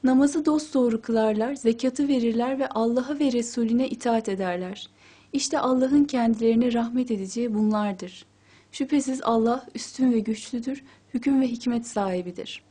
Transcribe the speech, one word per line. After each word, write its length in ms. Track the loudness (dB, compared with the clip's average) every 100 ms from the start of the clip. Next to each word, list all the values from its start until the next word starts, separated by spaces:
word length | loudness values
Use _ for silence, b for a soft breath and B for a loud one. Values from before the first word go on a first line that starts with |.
Namazı 420 | 4 4 4 2 0
dosdoğru 560 | 0 0 0 2 0
kılarlar, 540 | -2 0 2 0 -2 0
zekatı 520 | 0 2 -2 0 0
verirler 520 | 2 2 0 -2 -2
ve 80 | -2
Allah'a 520 | 0 0 0 -2 0
ve 120 | 0
Resulüne 560 | 0 -2 -2 0 0 0
itaat 400 | -2 0 0 -2
ederler. 600 | -4 -4 -4 -6 -10 -16 b b b b
İşte 260 | -6 -2 0
Allah'ın 440 | 2 2 4 4
kendilerine 720 | 4 2 2 4 4 4 4
rahmet 380 | 2 0 -2 -2
edeceği 420 | -2 -4 -4 -2
bunlardır. 720 | 0 2 2 -2 -4 -10 -14 -20 b b b b
Şüphesiz 500 | -8 0 0 0 -2
Allah 420 | 0 2 2 0 -4 -14
üstün 360 | -14 0 2
ve 80 | 2
güçlüdür, 640 | 0 -6 -6 -8 -6 -8 B B B
hüküm 280 | -4 2 2
ve 60 | 2
hikmet 400 | 0 -2 -2 -2
sahibidir. 760 | -4 -2 -2 -6 -10 -12 -14 _